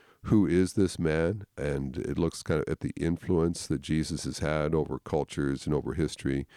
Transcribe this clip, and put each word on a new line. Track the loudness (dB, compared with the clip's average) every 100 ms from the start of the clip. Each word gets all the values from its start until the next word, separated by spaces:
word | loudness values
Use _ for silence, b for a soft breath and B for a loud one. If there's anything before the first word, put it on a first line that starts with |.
| b b
Who | 2 4 6
Is | 4 4
This | 2 0 2
Man? | 0 2 2 -2 -8 -6
And | -2 -2 -2 -4
it | -4 0
looks | 0 -2
kind | -2 -2
of | 0
at | -2
the | -4 -2
influence | -2 -2 2 2 2 0 -2
that | -4
Jesus | 0 0 0 -4
has | -6 -4
had | -2 0 2
over | 0 0 -4
cultures | -2 -2 -2 -2 -2 -2 -2
and |
over | -2 -2
history. | -2 -2 -2 -4 -2 -4